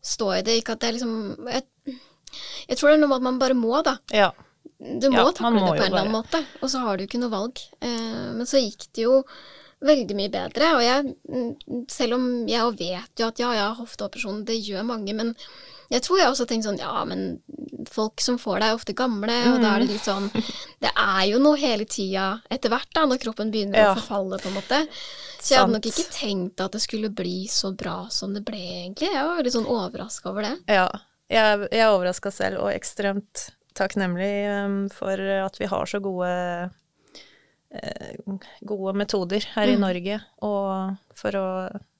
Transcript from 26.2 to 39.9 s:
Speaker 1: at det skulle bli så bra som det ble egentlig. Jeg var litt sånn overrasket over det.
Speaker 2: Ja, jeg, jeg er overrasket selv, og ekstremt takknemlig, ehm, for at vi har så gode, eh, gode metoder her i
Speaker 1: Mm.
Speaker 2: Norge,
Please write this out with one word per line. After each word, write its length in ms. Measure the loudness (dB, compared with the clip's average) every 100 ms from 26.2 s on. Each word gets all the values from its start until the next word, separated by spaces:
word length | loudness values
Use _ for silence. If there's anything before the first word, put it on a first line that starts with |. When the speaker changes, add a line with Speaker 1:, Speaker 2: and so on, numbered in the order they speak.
| -4 -2 -4 -4
Speaker 1:
at 120 | -6
det 80 | -2
skulle 280 | -4 -2 -4
bli 380 | -4 -4 -4 -2
så 240 | -2 -2 -6
bra 300 | -6 -8 -4
som 240 | -4 -4
det 100 | -6
ble 140 | -8 -8
egentlig. 560 | -10 -10 -10 -4 -2
Jeg 100 | 0 0
var 160 | 0
litt 100 | 2
sånn 120 | 0 0
overrasket 600 | -2 -2 -6 -8 -8 -6
over 160 | -4
det. 160 | -4 -6 2
Speaker 2:
Ja, 220 | 4 4 0 _ _ _
jeg, 400 | 4 4 4 0
jeg 80 | 4
er 140 | 6
overrasket 400 | 6 2 -2 -6
selv, 260 | -2 -2 0
og 100 | -2
ekstremt 800 | -2 -6 -2 -2 -2 -6 -12 -12 _ _ -4
takknemlig, 680 | -2 0 0 0 -2 0 0
ehm, 420 | 0 0 -2 -2
for 220 | -4 -4
at 420 | -2 0 0 -2 -4
vi 80 | -2
har 180 | -2 -2
så 160 | -4
gode, 680 | -4 -2 -2 -2 -2 -4 -8 -12 _ _ -20 -20 -20 _ _ _ _
eh, 440 | -12 -10 -10 -14 -14 -10 -10 -12 -20 -10
gode 280 | -6 -2 -2
metoder 500 | 0 -2 0 -2 -2 0
her 120 | 4
i 60 | 4
Speaker 1:
Mm. 20 |
Speaker 2:
Norge, 420 | 2